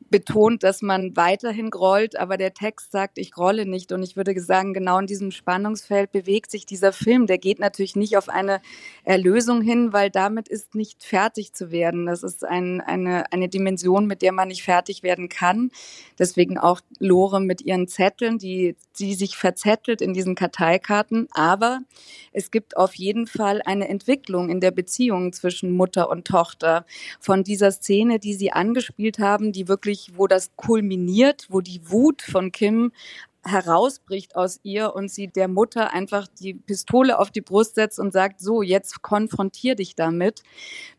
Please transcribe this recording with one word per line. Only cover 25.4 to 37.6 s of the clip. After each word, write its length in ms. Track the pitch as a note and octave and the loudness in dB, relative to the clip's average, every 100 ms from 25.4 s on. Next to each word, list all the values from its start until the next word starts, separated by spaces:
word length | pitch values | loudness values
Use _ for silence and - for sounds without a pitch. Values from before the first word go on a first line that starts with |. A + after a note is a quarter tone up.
| F3+ F3 F#3 | -6 -4 -2
Mutter 360 | F3+ F3+ F#3+ E3+ | 0 0 0 -2
und 180 | E3+ - | -2 0
Tochter. 600 | F3+ E3+ - D#3+ E3 - - - - | 0 0 0 0 0 -2 -18 -18 -10
Von 240 | - F#3+ | 0 0
dieser 260 | F#3+ G3 G3+ | 2 2 2
Szene, 480 | F#3+ - G3+ A#3 A3 | 2 0 2 4 0
die 140 | G#3 | -2
Sie 200 | G3 G3 | -4 -2
angespielt 680 | - G3+ A#3+ - - A3 G#3+ | 0 0 0 -4 -4 -4 0
haben, 340 | G3+ G#3 G#3+ | 0 2 0
die 160 | F#3+ F3+ | -4 -2
wirklich, 440 | G3 G#3 G3+ - F3 | -2 -2 -6 -8 -2
wo 100 | G3 | 2
das 240 | F#3 - - | 2 0 -8
kulminiert, 880 | - A3 G3+ F#3 F3+ G3 C4+ D4 - | 0 2 2 -2 0 4 4 4 -2
wo 100 | F#3+ | -4
die 220 | F3+ F3+ E3 | -4 -12 -2
Wut 320 | G3+ D4 C#4+ | 4 4 2
von 300 | - F#3 F#3 | -2 -2 -2
Kim 400 | - G#3 A3 A#3+ - - - - _ | 0 0 2 0 -4 -20 -20 -20 _
herausbricht 880 | F3+ G3 E3+ E3+ C4 - - G3 - | -2 -2 2 2 2 -2 -10 -10 -6
aus 260 | F3+ F3+ - | -4 -4 -4
ihr 320 | G3+ G3+ G#3+ | -8 -4 -4
und 160 | - G3 | -4 -10
sie 180 | - G3 | -10 -6
der 180 | F#3+ F#3 | -2 0
Mutter 460 | F#3 A#3 A#3 A3 | 2 0 0 -2
einfach 340 | F3 G3 G3+ F#3+ | -2 -4 -6 -6
die 280 | - F#3+ | -14 -14
Pistole 640 | F3+ - G3 - B3 C4 - | -12 -8 -8 2 4 4 4
auf 120 | G3+ | 0
die 120 | G#3+ | -2
Brust 320 | - G3 | 0 2